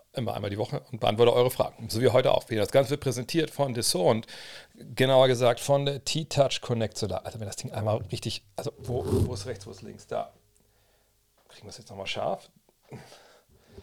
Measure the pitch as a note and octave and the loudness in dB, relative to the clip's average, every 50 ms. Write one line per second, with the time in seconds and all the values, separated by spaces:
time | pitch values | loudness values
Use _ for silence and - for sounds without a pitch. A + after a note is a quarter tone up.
0 | - _ - C#3 A#2 G#2+ A2 A2+ G#2 G2+ G2 G#2+ A2+ - C#3+ D3 - - - A2 | -20 _ -8 -6 -4 -4 -4 -4 -4 -4 -4 -4 -4 -4 -6 -8 -10 -10 -8 -2
1 | - G#2+ A2 G#2+ A#2+ A#2+ A#2+ B2 B2 B2+ - - - - - - A#2 G#2 - A#2 | 0 2 4 6 6 6 6 4 2 2 2 0 -2 -2 -2 -10 -10 -6 -2 2
2 | C3 A#2+ A2 B2+ B2 C#3 - - - - A2+ G#2+ G2+ - - C3+ C#3 A#2 D3 - | 4 4 6 6 4 6 4 2 2 0 -2 -2 0 2 2 2 2 2 0 -4
3 | - C3+ B2 B2 A#2+ - - E3 D#3 D3+ - - C#3+ C3+ A#2 A#2+ G#2+ - - F3+ | -2 -4 -4 -4 -4 -4 -2 -2 -2 -2 -2 -2 -2 -2 -2 -2 0 0 0 2
4 | F3+ D3+ A2+ A2 - - - - - - - - - - _ - - - A#2+ - | 4 4 4 2 0 -8 -14 -16 -16 -16 -18 -18 -20 -20 _ -20 -18 -6 0 2
5 | C3 C3 C3+ C3 C3+ C3 B2+ A#2 B2 A#2 B2 - - - C#3+ C#3+ C#3+ C#3 C#3+ C3+ | 4 6 8 8 8 8 6 4 4 2 2 2 2 2 2 2 2 0 -4 -4
6 | - - - D3+ D#3+ - - C#3+ C#3 B2+ - - - - B2 A#2 A2 G#2 - - | -4 -4 -4 -4 -4 -2 2 2 2 2 2 -4 -4 -2 -2 -2 -2 -2 -4 -4
7 | A2 G2 F2+ - - - - A2+ A2 G2 - - - - - A2 G#2+ G#2+ G#2 - | -4 -4 -4 -6 -8 -8 -10 -10 -10 -10 -10 -10 -10 -8 -6 -4 -2 0 0 -2
8 | G2 F#2 A#2 - - A2+ - - _ _ _ - - - - - B2 B2 A#2+ G2 | -2 -6 -8 -6 -6 -6 -8 -8 _ _ _ -10 -8 -8 -8 -10 -8 -6 -6 -4
9 | - - - - - B2+ B2 G#2+ - B2+ A2+ - - A2 G#2+ - A#2 G#2+ G2+ - | -2 0 2 2 2 0 -4 -8 -8 -10 -12 -12 -12 -16 -16 -16 -16 -18 -18 -16
10 | - - - A2 G#2 - - _ _ _ _ _ _ _ _ _ _ _ _ _ | -12 -8 -6 -6 -6 -8 -12 _ _ _ _ _ _ _ _ _ _ _ _ _
11 | _ _ _ _ _ _ _ _ _ _ - - - G#2 - - G#2+ - G2+ G2 | _ _ _ _ _ _ _ _ _ _ -20 -20 -18 -18 -18 -18 -18 -16 -12 -12
12 | F#2+ - - - G2 - G2 - - - _ _ _ _ _ _ _ - - - | -8 -8 -6 -4 -4 -4 -4 -6 -8 -16 _ _ _ _ _ _ _ -20 -18 -18
13 | - - - - - - _ _ _ _ _ _ _ _ - - | -18 -20 -20 -20 -20 -20 _ _ _ _ _ _ _ _ -20 -20